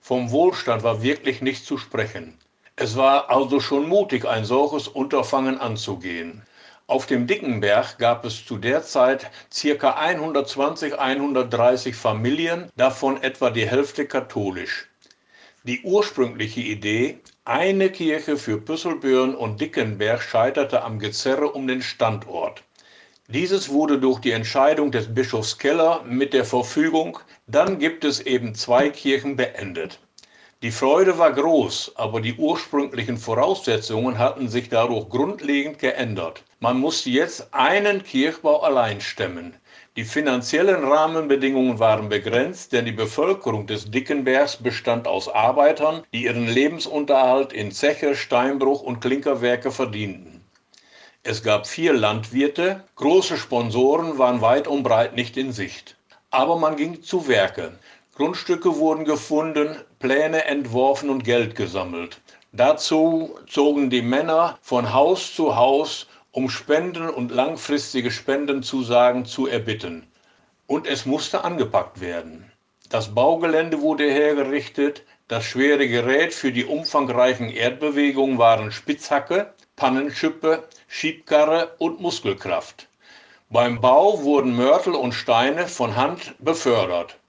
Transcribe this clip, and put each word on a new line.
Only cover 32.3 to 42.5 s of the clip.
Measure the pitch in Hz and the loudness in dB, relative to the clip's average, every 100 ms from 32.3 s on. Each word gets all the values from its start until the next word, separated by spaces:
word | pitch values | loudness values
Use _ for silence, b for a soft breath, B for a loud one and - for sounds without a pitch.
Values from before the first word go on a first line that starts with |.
ursprünglichen | 120 156 165 - 143 139 131 113 117 | -2 -2 -2 -2 -2 -2 -6 -6 -6
Voraussetzungen | 113 113 151 190 - 110 110 110 127 110 | -2 0 2 0 0 -2 -2 -2 -2 2
hatten | 123 - 127 | 0 0 -4
sich | 120 117 | -4 0
dadurch | 113 120 113 - | 0 2 0 -4
grundlegend | 127 160 202 147 143 143 147 | -2 -2 -2 -2 -2 -2 -4
geändert. | 131 131 117 98 82 - _ _ | -4 -2 -4 -4 -6 -10 _ _
Man | 117 127 | 0 0
musste | 147 160 131 | 0 -2 0
jetzt | 127 165 - - | 0 0 -4 -8
einen | 135 135 196 208 196 | 0 2 4 2 -2
Kirchbau | 196 135 147 156 156 151 | -2 0 0 0 2 2
allein | 160 131 113 101 | 4 2 0 -2
stemmen. | - - 95 87 85 - b b b | -8 -6 -6 -6 -14 -18 b b b
Die | - | -10
finanziellen | 113 147 147 127 120 156 190 185 | -4 -2 0 0 0 2 4 2
Rahmenbedingungen | 135 147 156 165 151 139 135 135 127 113 | 4 4 4 0 2 2 2 2 0 2
waren | 110 107 107 | 4 2 0
begrenzt, | 104 107 117 143 | -2 0 0 0